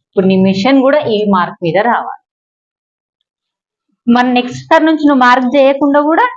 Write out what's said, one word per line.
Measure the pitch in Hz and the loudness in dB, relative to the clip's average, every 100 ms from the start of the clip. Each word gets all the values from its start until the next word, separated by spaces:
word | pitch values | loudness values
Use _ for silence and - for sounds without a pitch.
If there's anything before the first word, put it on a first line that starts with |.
ఇప్పుడు | _ 202 190 | _ -2 0
నీ | 190 190 | 0 0
మిషన్ | 190 233 277 262 | 0 0 0 2
కూడా | 294 247 208 | 0 -2 -4
ఈ | 208 190 | -2 -2
మార్క్ | 170 - 170 | -4 -6 -4
మీద | 165 247 | -2 -2
రావాలి. | 196 123 - _ _ _ _ _ _ _ _ _ _ _ _ _ _ _ _ _ _ 240 240 | -4 -6 -16 _ _ _ _ _ _ _ _ _ _ _ _ _ _ _ _ _ _ 0 0
మన | 254 247 | 2 -2
నెక్స్ట్ | 247 - - | -4 -12 0
టర్న్ | 330 320 | 0 2
నుంచి | 311 294 | 2 2
నువ్వు | 269 247 | 2 2
మార్క్ | 254 247 285 | 2 0 2
చేయకుండా | 269 277 285 285 294 | 2 2 0 0 0
కూడా | 330 494 | 0 -2